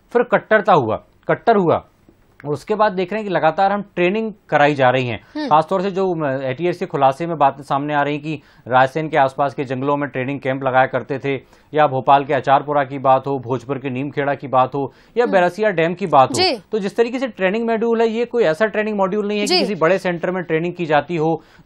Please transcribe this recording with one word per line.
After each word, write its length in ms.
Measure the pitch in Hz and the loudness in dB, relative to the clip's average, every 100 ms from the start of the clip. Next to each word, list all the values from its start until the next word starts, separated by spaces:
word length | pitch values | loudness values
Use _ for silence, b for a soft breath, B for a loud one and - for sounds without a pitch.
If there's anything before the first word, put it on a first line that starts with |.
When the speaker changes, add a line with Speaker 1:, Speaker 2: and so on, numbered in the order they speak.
| _ | _
Speaker 1:
फिर 100 | 240 | -2
कट्टरता 500 | 240 190 - 220 208 | 2 0 2 2 4
हुआ, 220 | 175 113 104 - _ - | 4 2 -2 -8 _ -4
कट्टर 280 | 156 - 208 | 0 2 2
हुआ 300 | 170 120 - _ _ _ _ _ 143 | 4 0 -2 _ _ _ _ _ -8
और 80 | |
उसके 220 | 143 - 214 | -8 -4 0
बाद 180 | 214 | 0
देख 200 | 185 185 | 0 -4
रहे 80 | 208 | -4
हैं 80 | 202 | -4
कि 60 | 165 | 0
लगातार 360 | 156 170 196 | 0 2 2
हम 100 | 202 | 0
ट्रेनिंग 520 | 196 - 175 214 220 - - | -4 -2 0 0 -4 -10 -2
कराई 240 | 151 147 | 2 4
जा 160 | 143 127 | 4 4
रही 180 | 131 127 | 4 0
हैं। 160 | 107 - - | -6 -8 -8
Speaker 2:
हम्म। 120 | 202 | 2
Speaker 1:
खासतौर 340 | 151 156 190 | 2 2 -2
से 100 | 196 | -2
जो, 340 | 185 190 160 151 | -2 -2 -2 -2
अ, 160 | 135 | -2
एटीएस 360 | 131 127 175 170 | -4 -4 -4 -4
के 80 | 190 | -4
खुलासे 420 | 151 135 135 170 | 2 2 2 -4
में 100 | 160 | 0
बातें 260 | 139 139 | 0 0
सामने 300 | 139 143 147 | -4 -4 -2
आ 80 | 147 | -2
रही 160 | 143 147 | -2 -4
कि 240 | 151 147 b b - | -6 -10 b b 0
रायसेन 420 | 123 135 160 156 | 2 2 0 -2
के 80 | 151 | 0
आसपास 360 | 135 139 143 | 0 0 -4
के 100 | - | -4
जंगलों 340 | 127 131 139 143 | -6 -4 -2 -2
में 120 | 143 | -4
ट्रेनिंग 300 | 131 131 139 | -6 -6 -6
कैंप 240 | 131 135 | -6 -4
लगाया 220 | 135 131 131 | 0 2 2
करते 340 | 127 117 139 | 0 -6 -6
थे 160 | 139 135 b b b | -4 -6 b b b
या 140 | 151 147 | 0 2
भोपाल 380 | 131 127 139 135 | 2 4 4 4
के 80 | |
आचारपुरा 500 | 139 123 139 139 147 | -2 2 2 2 -2
की 160 | 131 139 | -2 -2
बात 280 | 131 131 135 | 2 2 0
हो, 120 | 139 | -6
भोजपुर 380 | 117 127 120 135 | -4 -6 -6 -8
के 120 | 135 | -6
नीमखेड़ा 440 | 127 147 143 139 | -6 -6 -4 -4
की 140 | 139 139 | -4 -2
बात 280 | 127 131 143 | 0 2 -2
हो 180 | 135 b b 220 | -6 b b -2
या 60 | |
Speaker 2:
हम्म। 100 | 240 | 2
Speaker 1:
बैरसिया 360 | 190 175 175 214 | 2 2 0 -2
डैम 240 | 170 165 | 0 -2
की 120 | 180 196 | -2 2
बात 240 | 147 131 | 4 4
हो, 40 | |
Speaker 2:
जी। 240 | 285 370 240 - | 2 -2 -2 -6
Speaker 1:
तो 80 | 214 | -6
जिस 160 | 190 196 | -2 -2
तरीके 240 | 233 247 | -2 -2
से 80 | 262 | -6
ट्रेनिंग 420 | 208 185 214 233 | -2 -2 0 -2
मॉड्यूल 320 | 226 233 226 | -2 0 0
है 60 | 226 | 0
ये 180 | 220 233 | -2 -2
कोई 180 | 240 | 0
ऐसा 220 | 165 156 220 | 0 2 -2
ट्रेनिंग 320 | 202 214 208 | -2 -2 -2
मॉड्यूल 300 | 190 208 202 | -2 -2 -2
नहीं 120 | 208 | -2
है 60 | 208 | 0
कि 80 | |
Speaker 2:
जी। 60 | 359 | 0
Speaker 1:
किसी 160 | 254 196 | 0 0
बड़े 220 | 160 190 | 2 2
सेंटर 340 | 185 170 180 | 0 -4 -4
में 120 | 185 | -4
ट्रेनिंग 300 | 160 160 170 | -2 -2 -2
की 120 | 170 160 | -4 0
जाती 300 | 151 143 170 | 0 0 -2
हो, 280 | 160 160 B B | -2 -2 B B